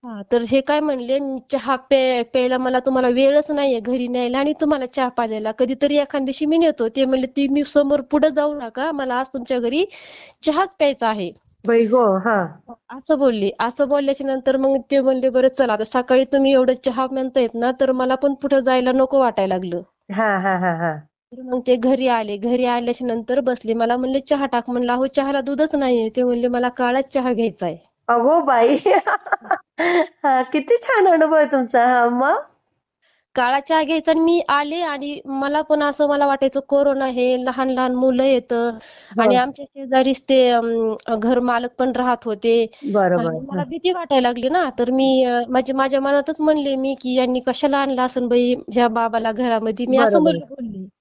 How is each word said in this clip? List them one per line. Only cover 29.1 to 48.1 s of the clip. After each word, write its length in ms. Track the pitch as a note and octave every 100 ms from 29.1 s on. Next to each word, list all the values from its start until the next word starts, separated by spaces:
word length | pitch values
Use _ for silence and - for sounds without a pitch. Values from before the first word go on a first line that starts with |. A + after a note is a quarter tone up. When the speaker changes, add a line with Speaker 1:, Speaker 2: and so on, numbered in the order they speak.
| - - - - F4+ _ - E4+ F4 D#4 _
Speaker 2:
हा, 180 | D4 C4 B3+
किती 240 | D4+ C#4+ A#4+
छान 240 | - C5 F#4+
अनुभव 280 | E4 D#4 D#4
आहे 100 | D4+
तुमचा. 320 | C#4 A#3+ B3 A#3+
हा, 220 | B3+ A#3+
मग? 300 | A#3+ C4+ G4 D5 _ _ _ _ _ _ _ _ -
Speaker 1:
काळा 220 | B3 C4+
चहा 220 | C#4 D#4+
घ्यायचा 280 | D4 D#4+ D#4
आणि 100 | D#4+
मी 180 | E4 E4+ -
आले 300 | C#4 D4 D#4+
आणि 380 | E4 C#4+ C#4+ D4 -
मला 260 | C4+ C#4 D4
पण 200 | D4+ D4+
असं 260 | D4 C#4+ D4
मला 180 | C#4+ C#4+
वाटायचं 340 | C#4 C4+ C4+ C4+
कोरोना 360 | C#4 C#4+ C4+ C4+
आहे, 200 | B3 B3 B3+
लहान 260 | B3+ B3 C4
लहान 240 | B3+ B3+ B3+
मुलं 260 | C4 B3
येतं 540 | C4 C4 B3 A#3+ A#3+ A3 - - -
Speaker 2:
हो. 100 | G3
Speaker 1:
आणि 120 | A3 B3
आमच्या 280 | B3+ C4+ C#4
शेजारीच 560 | C#4 C4+ C4 C4 C4 _
ते, 100 | C4+ B3
अम, 440 | A#3+ A#3 A3+ A3 A3 - A3+
घर 220 | A3+ B3
मालक 280 | B3 A#3+ B3 _
पण 140 | C4 B3
राहत 280 | B3+ A#3+
होते 300 | A#3+ G#3 A#3 A#3 A3+ -
Speaker 2:
बरोबर. 420 | C#4+ G#3 F#3 F3 E3
Speaker 1:
आणि 120 | D#3+
मला 200 | C4+ C#4+
Speaker 2:
हं. 60 | B3
Speaker 1:
भीती 240 | E4 F4+
वाटायला 360 | F4+ E4+ C#4 B3
लागली 200 | A#3+ B3
ना, 200 | E4 D#4 -
तर 120 | A#3+
मी, 160 | C4 C4+ C4
अ, 160 | B3+ A#3+ A#3+
म्हणजे 240 | B3+ B3+
माझ्या 260 | C4 C4+ C4+
मनातच 400 | C#4 C#4+ C#4+ D#4
म्हणले 340 | D4+ D#4 C#4 C4+
मी 180 | C4 C4+
की, 120 | B3+
"यांनी 260 | B3+ B3+ B3+ B3+
कशाला 320 | A#3+ D4 C#4
आणलं 240 | C#4 B3+
असेल 240 | B3+